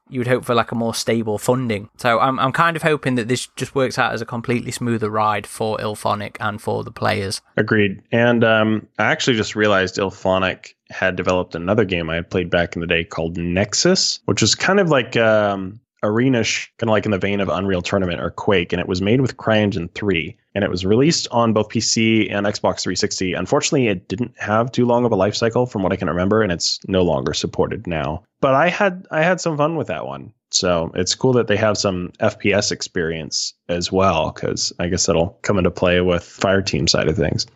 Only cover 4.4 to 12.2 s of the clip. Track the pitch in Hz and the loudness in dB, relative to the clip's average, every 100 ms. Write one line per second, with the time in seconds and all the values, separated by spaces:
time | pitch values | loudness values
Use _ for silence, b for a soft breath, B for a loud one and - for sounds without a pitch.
4.4 | 113 120 123 - 120 113 107 107 107 104 | -2 -4 -4 -6 -2 -2 -2 0 0 0
5.4 | - - 110 107 110 107 110 104 104 - | -4 -6 -4 -2 -4 -4 -4 -4 -6 -8
6.4 | 110 104 - 107 107 110 110 101 98 - | -6 -6 -6 -6 -6 -4 -2 -2 -4 -8
7.4 | _ - 110 110 101 98 - 117 120 117 | _ -2 2 2 2 0 -2 2 4 4
8.4 | 113 110 110 107 - - 110 156 - 113 | 4 4 2 0 -4 -2 0 0 0 0
9.4 | 98 107 107 95 92 - 98 - 95 92 | 0 2 4 4 2 -2 -4 -2 0 2
10.4 | 95 - - _ - - 95 90 92 92 | 0 -4 -12 _ -14 -4 -2 -2 0 0
11.4 | 87 82 87 107 98 90 80 82 | -2 -6 0 2 2 0 -2 -4